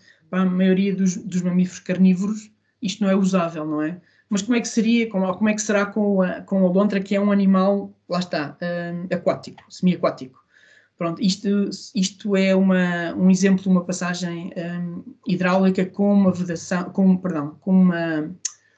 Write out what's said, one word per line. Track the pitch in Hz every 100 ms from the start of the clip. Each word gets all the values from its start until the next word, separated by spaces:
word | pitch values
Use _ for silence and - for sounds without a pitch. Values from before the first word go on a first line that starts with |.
| _ _ _
para | 185
a | 185
maioria | 180 190 185 196
dos, | 185 190 175
dos | - 180
mamíferos | 175 180 180 -
carnívoros, | - 180 185 185 202 214 - _ _ _
isto | 190 -
não | 196
é | 196
usável, | 185 185 165 160 156
não | 151
é? | 156 180 _ _ -
Mas | 196
como | 202 240
é |
que | -
seria, | 233 220 233 226
como, | 190 190 185
como | 214
é |
que | 214
será | - 202 202
com | 220 208 196
a, | 180 160
com | - 196 185
a |
lontra, | 185 208 196
que | 190 202
é |
um | 202
animal, | 202 196 190 190 202 196 - -
lá | 175
está, | 180 160 143 -
hum, | 175 175 170 175 180
aquático, | 175 185 139 - - -
semi-aquático? | - 180 160 160 - 131 _ _ _ _ _ _ -
Pronto, | 170 165
isto, | 196 - 202 202 196 - -
isto | - 185 - 208 196
é | 190 190
uma, | 190 185 180 175 170
um | 190 185
exemplo | 185 196 190
de | 196
uma | 180
passagem, | 175 180 175 175 175 170 190 -
hum, | 170 175 175 175 - - -
hidráulica | 175 180 190 190 185 185
com | - 202
uma | 202 185
vedação, | 180 175 165 - 180 -
com, | - 190 185
perdão, | 175 160 147 -
com | -
uma, | 190 185 170 165 156 156 185 - - _